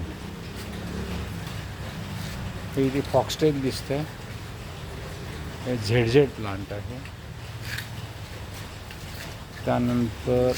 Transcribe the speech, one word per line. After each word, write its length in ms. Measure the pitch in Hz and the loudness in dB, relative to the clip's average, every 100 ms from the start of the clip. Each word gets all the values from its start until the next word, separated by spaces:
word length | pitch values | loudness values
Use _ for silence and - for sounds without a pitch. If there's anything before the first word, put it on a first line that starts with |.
| 82 - - - - - - - - - - - - - - - - - - - - - - - - - - 143 | -4 -6 -8 -8 -8 -8 -8 -6 -4 -4 -2 -4 -4 -4 -4 -6 -6 -6 -6 -6 -6 -4 -4 -4 -4 -4 -2 2
हे 100 | 135 | 4
इथे 140 | 139 | 4
फॉक्सटेल 600 | - 131 120 - 156 139 | 4 4 4 4 6 6
दिसतंय. 400 | 131 - - 139 151 - - - - - - - - - - - - - - - | 2 0 0 0 0 -6 -8 -8 -8 -8 -8 -8 -8 -8 -8 -8 -8 -6 -6 -4
हे 120 | 127 123 | -2 0
झेड 320 | 101 120 113 | 6 6 10
झेड 200 | 135 135 | 8 8
प्लांट 440 | 120 104 98 98 | 4 -4 -4 -4
आहे. 260 | 104 101 127 - - - - - - - - - - - - - - - - - - - - - - - - - - | -6 -6 -8 -8 -10 -10 -10 -10 -8 -6 -6 -6 -8 -8 -8 -10 -8 -8 -8 -10 -10 -10 -10 -10 -8 -8 -10 -10 -4
त्यानंतर 880 | 127 123 123 120 117 110 131 123 127 | 2 4 4 4 2 0 4 6 6